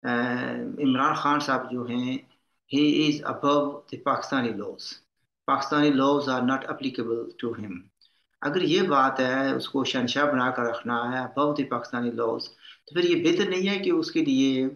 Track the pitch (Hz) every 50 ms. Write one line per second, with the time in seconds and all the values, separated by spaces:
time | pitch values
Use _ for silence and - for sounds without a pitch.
0 | - 127 120 120 120 123 123 123 127 123 120 120 120 - - - 147 131 127 127
1 | 139 151 151 - - 147 147 147 143 - 135 123 120 120 123 123 117 120 120 123
2 | 123 127 127 135 - _ _ _ _ _ _ _ _ _ - 139 147 151 147 143
3 | 156 147 147 151 - - 131 - - 143 147 147 147 139 - - - - - 113
4 | - 143 131 117 - - 143 135 120 117 107 98 101 98 - - - - - -
5 | _ _ _ _ _ _ _ _ _ - 139 135 - - 156 147 147 151 139 131
6 | 135 139 143 131 123 131 127 123 120 123 135 135 - - 147 - 135 135 131 -
7 | 117 113 117 117 113 - - - - 117 117 110 104 101 90 87 - _ _ _
8 | _ _ _ _ _ _ _ _ - 143 147 185 175 147 156 196 196 185 147 139
9 | 131 135 135 - 131 127 131 135 135 135 135 127 127 - - 139 127 - - 131
10 | 120 123 - 135 147 147 139 127 123 127 127 - 120 117 113 - - 113 120 117
11 | 120 123 127 131 127 117 - 139 147 147 143 143 135 131 127 120 - - - 120
12 | 120 120 113 113 117 113 113 - - - - _ - - - _ _ - 143 175
13 | 180 175 175 165 - 165 170 - 202 180 180 180 190 196 202 190 196 185 170 165
14 | 156 - - 165 151 139 135 131 135 135 131 131 131 135 135